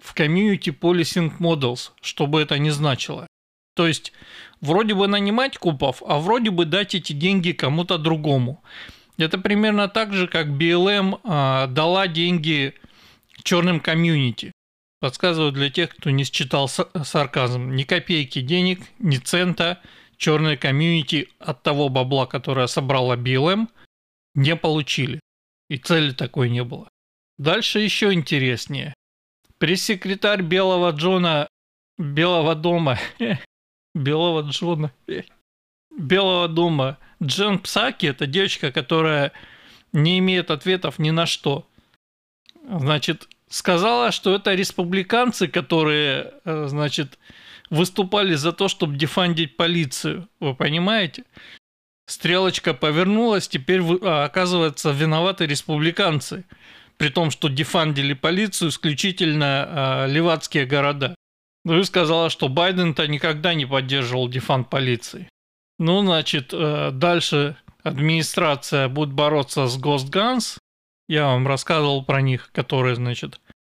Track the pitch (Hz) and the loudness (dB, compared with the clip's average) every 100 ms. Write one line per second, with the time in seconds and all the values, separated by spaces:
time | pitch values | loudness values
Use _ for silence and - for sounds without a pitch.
0 | - - 151 175 214 196 180 143 170 180 | -8 -2 2 2 2 0 -2 0 2 2
1 | 156 185 160 - 165 160 127 123 - _ | 0 0 -2 0 0 2 0 -4 -10 _
2 | - - 147 156 147 143 151 147 151 127 | -10 -4 0 2 2 0 0 2 0 0
3 | - - 165 _ _ _ _ - 165 151 | -4 -10 -14 _ _ _ _ 0 0 0
4 | - - - - - - 139 180 220 196 | -6 -18 -20 -20 -20 -8 0 2 2 2
5 | 196 202 202 226 269 - 175 139 131 - | 2 2 2 0 -2 -2 -2 0 -2 -2
6 | - 147 170 247 220 175 165 185 202 180 | 0 0 2 2 2 0 2 0 0 -4
7 | - 147 180 196 175 156 135 156 175 175 | -4 -2 0 2 0 0 0 0 0 0
8 | 156 160 151 135 120 151 - - - - | 0 0 2 2 0 -4 -16 -20 -20 -20
9 | _ - 160 185 202 208 214 208 202 220 | _ -4 -2 0 0 2 4 2 0 -2
10 | 214 196 180 170 151 139 165 175 190 208 | -2 -2 0 -2 -2 0 2 4 2 2
11 | 190 202 233 151 135 131 131 127 165 185 | 0 -2 -2 0 2 2 0 0 2 2
12 | 190 160 175 180 156 151 135 - - _ | 0 0 0 0 0 0 -2 -6 -20 _
13 | - _ _ - - 175 175 165 165 160 | -20 _ _ -10 0 2 2 0 0 0
14 | 170 156 127 107 - - _ _ _ - | 2 2 0 -2 -10 -16 _ _ _ -8
15 | 135 - 180 160 151 135 143 151 165 - | -6 -2 -2 0 0 0 -2 -2 -4 -4
16 | 151 135 131 - 143 147 135 - 175 180 | 0 0 0 -4 -2 0 0 -2 -4 -6
17 | 139 156 139 147 123 123 127 131 139 180 | -2 -2 0 0 0 -2 -2 -2 0 -2
18 | - 160 135 - 127 180 185 180 - - | 0 -2 -2 -4 0 2 0 -2 -10 -4
19 | 170 131 - 180 180 160 170 175 - - | 0 0 0 0 2 0 -2 -4 -12 -20
20 | - - - 151 156 143 143 135 165 165 | -20 -4 0 2 2 0 0 2 2 0
21 | 143 151 - - - 143 - 143 143 131 | 0 -2 -4 -10 -8 -4 0 2 2 2
22 | 127 139 123 139 143 135 123 - 135 170 | 2 0 0 -4 -2 0 0 0 0 2
23 | 127 123 123 131 156 202 226 _ - _ | 2 0 0 2 2 2 -2 _ -20 _
24 | _ _ _ 143 139 165 160 156 143 - | _ _ _ 0 2 2 0 0 -2 -2
25 | 131 156 - _ _ _ - 139 - 165 | -4 -6 -14 _ _ _ -10 -6 2 2
26 | 151 127 123 - 123 120 123 143 - _ | 2 -2 -4 0 0 0 -4 -10 -18 _
27 | _ _ _ - 147 202 - 214 214 - | _ _ _ -4 0 2 2 0 0 2
28 | 208 180 143 147 131 117 - 139 147 - | 2 2 2 0 0 -2 -6 -10 -10 -14
29 | _ _ _ _ _ - 156 185 - 196 | _ _ _ _ _ -2 0 0 0 -2
30 | 190 196 208 208 170 185 190 180 175 151 | -4 0 0 0 2 2 2 2 2 2
31 | 175 185 175 151 151 _ _ _ _ - | 2 2 2 0 -2 _ _ _ _ -8
32 | 147 143 170 170 156 156 175 170 151 117 | -4 0 2 2 2 0 0 2 2 0
33 | - - 233 175 - _ _ _ _ 160 | -4 -6 -4 -4 -8 _ _ _ _ -4
34 | 135 156 175 160 147 - 175 160 151 - | -2 0 0 0 -4 -4 -4 -2 -4 -8
35 | - - - _ _ _ _ _ _ 302 | -12 -10 -12 _ _ _ _ _ _ -8
36 | 139 185 190 180 170 160 170 151 131 - | 0 2 2 0 0 0 2 2 -2 -6
37 | - - 147 196 208 185 - 208 247 - | -14 -6 -4 -2 0 -2 -2 -2 -2 -2
38 | 151 135 143 165 247 - 147 160 131 160 | -4 -2 -2 0 -2 -2 -4 -4 0 2
39 | 160 151 143 - - - - - _ 151 | 2 2 0 -4 -20 -20 -20 -20 _ 2
40 | 160 185 185 185 - 151 - 185 147 - | 4 4 2 2 0 -2 -2 -2 -2 -2
41 | 156 165 165 - 151 139 - _ _ _ | 0 0 0 -2 -2 -4 -6 _ _ _
42 | _ _ _ _ _ 339 294 185 135 151 | _ _ _ _ _ -20 -8 -4 0 0
43 | - 160 - _ - - - 175 214 240 | -2 -6 -8 _ -14 -6 0 2 2 2
44 | 233 - 196 196 - 185 185 - 175 190 | 0 0 0 0 2 0 -2 -4 -2 -2
45 | 185 233 247 - 180 175 135 165 156 151 | 0 2 2 0 -2 -2 0 2 2 2
46 | 147 135 - - 175 156 147 147 147 151 | 0 -2 -6 -10 -6 -4 -4 -2 -2 -2
47 | 143 - - - - - - 156 180 - | -6 -10 -20 -20 -20 -18 -4 0 0 0
48 | 185 208 196 156 160 165 196 - 160 139 | 0 0 2 2 0 0 -2 0 -2 0
49 | 151 - 180 165 160 - 170 170 147 - | -2 0 0 0 -2 -2 0 0 -2 -4
50 | 160 156 175 - 147 131 147 160 185 220 | -6 -6 -10 -6 -4 -2 -2 0 0 0
51 | 170 - - - - - _ _ _ _ | -2 -8 -20 -20 -20 -20 _ _ _ _
52 | - - 160 180 185 - 180 151 156 151 | -16 -6 0 2 2 0 -2 0 0 2
53 | 185 214 233 202 - 165 131 185 165 180 | 2 2 2 0 -2 -4 0 2 2 2
54 | 190 151 143 - 180 180 160 - 156 139 | 2 0 0 0 2 2 0 0 -2 0
55 | 160 160 180 185 160 143 - 151 160 170 | 2 2 0 0 -2 -2 -2 0 0 0
56 | 196 151 - - - - - - - - | 0 0 -4 -12 -14 -20 -20 -20 -14 -4
57 | 151 180 160 - 156 135 151 185 156 139 | -2 0 0 0 -2 -2 0 0 0 0
58 | 139 143 156 185 214 - 170 - 160 143 | -2 0 0 0 0 -2 -4 -2 -2 0
59 | 196 185 165 151 143 139 - 156 135 135 | -2 0 0 2 2 0 -2 -2 0 0
60 | 135 147 170 160 - 156 131 143 143 143 | 0 2 2 0 -2 -2 0 2 0 0
61 | - 92 _ _ _ _ 170 165 196 185 | -4 -8 _ _ _ _ 0 2 2 2
62 | 156 165 165 - 143 135 180 185 170 156 | 2 2 0 0 -2 2 0 2 0 0
63 | 151 147 170 151 175 165 131 135 131 139 | -2 -2 -2 -2 -2 -2 0 -2 0 -2
64 | 120 127 123 127 - 135 120 139 127 120 | -2 -2 -2 -2 0 -2 0 -2 0 -2
65 | - - 180 _ _ _ _ - 165 190 | -6 -16 -16 _ _ _ _ -4 0 2
66 | 196 165 147 151 127 175 151 147 147 131 | 2 0 0 -4 -4 -4 -2 -2 -2 0
67 | 175 175 - 147 143 147 - - 156 135 | 2 2 2 0 0 -6 -20 -10 -6 -2
68 | 151 160 151 - 165 139 - 147 135 139 | 0 0 0 0 0 -2 -2 0 0 -2
69 | 147 135 147 151 135 151 131 131 147 143 | -2 0 2 2 0 -2 -2 0 0 0
70 | 135 190 226 254 - - _ _ _ _ | -2 -2 0 -2 -4 -10 _ _ _ _
71 | - 151 143 127 131 135 - 160 147 139 | -4 0 2 2 2 -2 0 0 0 0
72 | 131 135 135 127 - - 127 135 127 120 | 0 0 2 -2 -4 -6 -2 0 0 0
73 | 123 120 - - _ _ | -4 -6 -10 -14 _ _